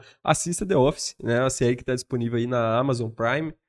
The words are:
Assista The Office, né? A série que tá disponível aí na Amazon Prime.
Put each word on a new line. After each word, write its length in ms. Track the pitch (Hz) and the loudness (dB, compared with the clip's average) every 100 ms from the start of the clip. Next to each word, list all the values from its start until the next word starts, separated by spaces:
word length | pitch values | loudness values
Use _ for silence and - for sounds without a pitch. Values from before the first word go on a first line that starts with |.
| - _ | -4 _
Assista 420 | - 160 175 175 196 | -2 0 0 -4 0
The 120 | 180 | 4
Office, 380 | 135 - - - | 4 2 -8 -6
né? 200 | 113 120 | -2 2
A 60 | 131 | 2
série 260 | - 120 123 | 2 0 0
que 80 | |
tá 100 | - | -2
disponível 440 | 127 - 123 117 117 | -4 -4 -4 -2 -2
aí 100 | 120 | 0
na 300 | 123 113 117 | 0 2 2
Amazon 320 | 139 120 113 | 2 0 -4
Prime. 440 | 113 117 139 160 - | -2 -2 0 -4 -10